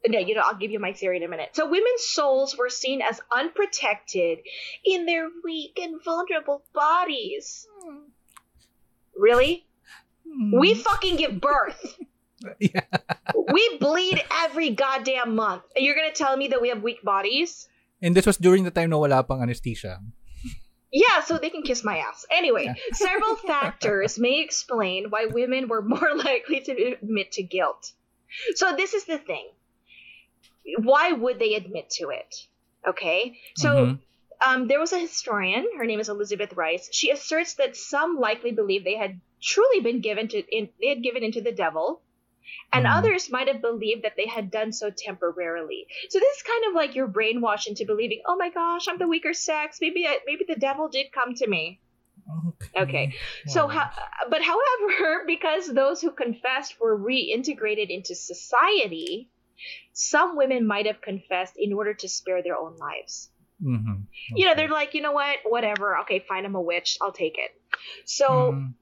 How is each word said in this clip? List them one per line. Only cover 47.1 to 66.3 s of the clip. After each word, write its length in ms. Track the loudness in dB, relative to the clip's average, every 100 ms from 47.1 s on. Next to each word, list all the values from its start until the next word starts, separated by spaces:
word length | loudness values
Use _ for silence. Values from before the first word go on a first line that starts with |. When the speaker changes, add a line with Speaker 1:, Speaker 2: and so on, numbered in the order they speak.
| 0 0 2 0 0 -2
Speaker 1:
into 180 | -6 -2
believing, 360 | 0 0 -2 -2
"Oh 100 | 0
my 140 | 0
gosh, 380 | -2 -2 -2 -4
I'm 100 | -2
the 100 | 0
weaker 260 | 0 0
sex. 460 | -4 -2 -2 -4 -4
Maybe 260 | -4 0 0
I, 120 | -2 -2
maybe 200 | -4 -4
the 80 | -2
devil 320 | 0 0 -4
did 220 | -4 -4
come 240 | -2 -4 -2
to 120 | -2
me." 320 | -2 -4 -10 _ _ _ _ -10 -6 -6
Speaker 2:
Okay. 340 | -8 -8 -2
Speaker 1:
Okay. 240 | -2 0 -4 -6 -12 -12 -4
So, 200 | 0 0
Speaker 2:
Wow. 240 | 0 -4
Speaker 1:
ho-, 380 | -6 -12 -8 -2
but 120 | 0
however, 840 | 2 2 2 2 0 2 2 0
<laughs> 40 | -2
because 400 | -2 0 -2 0
those 340 | 2 2 2
who 100 | -4
confessed 680 | -2 -6 -4 -4 -4 -6 -2
were 180 | 0 0
reintegrated 920 | 2 -2 0 -2 -4 -4 -2 -2 -4
into 240 | -6 -10 -12
society, 1120 | -12 -14 0 4 4 4 0 -4 -8 -10 -12 _ _ _ -16 -16 _
some 420 | -6 0 2 2 2
women 300 | 2 2 0
might 220 | 0 -2
have 120 | -4
confessed 540 | -8 -10 -4 -4 -4 -4
in 160 | -2
order 200 | -2 -2
to 140 | -4 -6
spare 320 | -8 -4 -4
their 160 | -2 -4
own 180 | -6 -10
lives. 520 | -10 -10 -12 -16 -16 _ _ _
Speaker 2:
Mm-hmm. 460 | -2 -2 -2 -6 -8 -14 -10 2
Speaker 1:
You 100 | 4
know, 60 | 4
Speaker 2:
Okay. 60 | 2
Speaker 1:
they're 80 |
like, 200 | 0 -2 -2
"You 60 |
know 80 | -2
what? 260 | 0 0 -2 0
Whatever. 540 | 0 0 0 0 -2 -2
Okay, 120 | -4
fine, 220 | -4